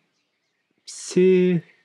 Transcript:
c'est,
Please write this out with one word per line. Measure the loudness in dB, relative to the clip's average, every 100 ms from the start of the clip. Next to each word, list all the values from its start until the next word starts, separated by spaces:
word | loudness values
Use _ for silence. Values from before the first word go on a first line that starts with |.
| _ _ _ _ _ _ _ _ -20
c'est, | -20 -6 0 2 2 2 -2 -6 _